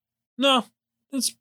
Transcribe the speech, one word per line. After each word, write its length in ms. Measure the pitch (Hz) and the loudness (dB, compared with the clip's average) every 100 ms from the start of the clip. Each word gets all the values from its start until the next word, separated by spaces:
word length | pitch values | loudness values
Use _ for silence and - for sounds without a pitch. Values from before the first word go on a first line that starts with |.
| _ _ _ - | _ _ _ -2
No, 280 | 277 254 - _ _ _ _ | 2 2 -2 _ _ _ _
it's, 220 | 269 - - | -6 -6 -8